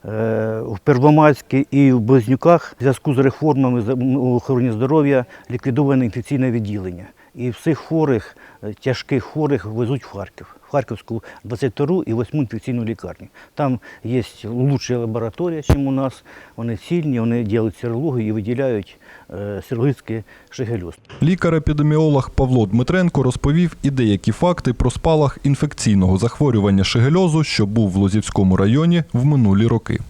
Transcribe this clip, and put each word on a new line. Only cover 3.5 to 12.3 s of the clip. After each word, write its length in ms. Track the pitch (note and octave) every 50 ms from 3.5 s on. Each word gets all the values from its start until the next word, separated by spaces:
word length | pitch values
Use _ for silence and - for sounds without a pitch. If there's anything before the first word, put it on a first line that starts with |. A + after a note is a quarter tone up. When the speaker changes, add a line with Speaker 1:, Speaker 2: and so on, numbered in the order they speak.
| C#3+ C3+ C3+ B2+ B2 B2
Speaker 1:
за-, 100 | G#2+ G#2+
м, 240 | C3 C3 B2 C3+ B2+
у 200 | C#3 C3 B2+ B2
охороні 360 | A#2+ - - C3+ B2 B2+ B2+
здоров'я 520 | A2 G#2+ B2+ C3+ D#3 D#3+ D3 C#3+ C#3 B2+ A#2+ - - - - -
ліквідоване 540 | B2 B2 - C3+ A#2+ C#3 D3 C#3 C#3 C3 B2+
інфекційне 460 | A2+ - B2+ A2 - C#3+ B2+ C3 C3
відділення. 560 | A2+ A#2+ G#2+ G#2 G#2 G#2 F#2 F#2 F2+ F2 G2 - _ _ - _ _
І 160 | - A#2+ B2
всіх 280 | A2 - - E3+ D3 -
хворих, 580 | - - D#3+ E3 D#3 C#3+ B2+ G#2+ - - - - - - - -
е, 120 | - G#2+ G#2 _
тяжких 440 | - C3+ A#2+ - - - C#3 C3 -
хворих 400 | - - D3+ D3+ C#3+ C#3+ A#2 F2+
везуть 400 | G#2+ A2 A2+ B2 A2 C#3+ B2 -
в 80 | -
Харків, 440 | - G2 G2+ - _ - - - - - _ -
в 20 |
Харківську 500 | - C#3+ C3 - A#2 - - - A#2 A2+ - - - - -
двадцять 280 | - B2 A2+ C#3+ A#2+
втору 300 | - - C#3+ C#3 F3+ F#3 -
і 60 | -
восьму 280 | B2+ A#2 A#2 -